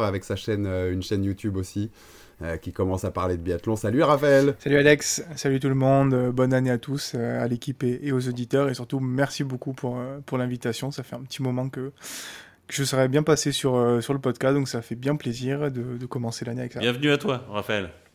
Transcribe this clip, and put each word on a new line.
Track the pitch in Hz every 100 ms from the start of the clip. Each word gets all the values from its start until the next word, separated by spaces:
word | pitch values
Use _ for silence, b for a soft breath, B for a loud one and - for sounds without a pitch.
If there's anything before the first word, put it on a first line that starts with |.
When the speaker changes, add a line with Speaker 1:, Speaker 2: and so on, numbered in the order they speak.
Speaker 1:
avec | 107 98 -
sa | 101
chaîne, | - 107 98
euh, | 92 92
une | 92
chaîne | 92 101 98
YouTube | 95 110 95
aussi, | 90 101 107 b b b b b
euh, | 82 82
qui | -
commence | - 92 92
à | 95
parler | 90 92 90
de |
biathlon. | 85 85 - 107
Salut | 107 123
Raphaël. | 151 143 143 135 139 135
Speaker 2:
Salut | 143 143
Alex, | 143 147 - - 165 147
salut | 139 135
tout | 135
le | 135
monde, | 131 135 139
euh, | 127 123
bonne | 123 127
année | 131 127
à | 120
tous, | - 139 - 123
euh, | 117 120
à | 123
l'équipe | 123 - 131
et, | 127 123 147
et |
aux | 131 127
auditeurs, | 123 117 135 139
et |
surtout | 123 120 139
merci | 131 127 143 -
beaucoup | 139 127 -
pour, | 127 123 123
euh, | 127 139 135
pour | 131
l'invitation. | 123 123 120 110 135
Ça | 143
fait | 127 123
un |
petit | 131 -
moment | 131 123 131
que, | 131 135 - B B B B B B -
que |
je | 135 135
serais | 131 131
bien | 139
passé | 156 147 147
sur, | 135 139 123
euh, | 120 120
sur | 117
le | 139
podcast, | 135 120 131 143
donc | 135
ça | 120
fait | - 120
bien | 127 147
plaisir | 127 120 127 139 147
de, | 127 123 123
de | 127
commencer | 135 117 120 120
l'année | 120
avec | 123
ça. | 123
Speaker 3:
Bienvenue | 113 123 147
à | 143
toi, | 202 127 -
Raphaël. | 104 95 107 90 - _